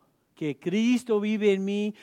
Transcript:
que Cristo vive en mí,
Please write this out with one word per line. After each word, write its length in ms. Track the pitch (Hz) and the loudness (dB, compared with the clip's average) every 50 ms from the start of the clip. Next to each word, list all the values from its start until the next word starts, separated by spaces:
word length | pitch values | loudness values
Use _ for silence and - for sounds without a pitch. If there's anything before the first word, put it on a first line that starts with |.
| _ _ _ _ _ _ _ | _ _ _ _ _ _ _
que 240 | - 160 147 135 - | -8 -6 -6 -6 -6
Cristo 600 | - 180 180 214 226 240 254 226 - - 220 208 | -6 -2 0 2 2 2 2 0 0 0 -2 0
vive 340 | 208 208 220 202 214 202 196 | 0 0 -2 2 2 2 2
en 120 | 196 190 | 2 0
mí, 300 | 196 202 208 208 214 208 - | -2 -2 -2 -4 -4 -6 -10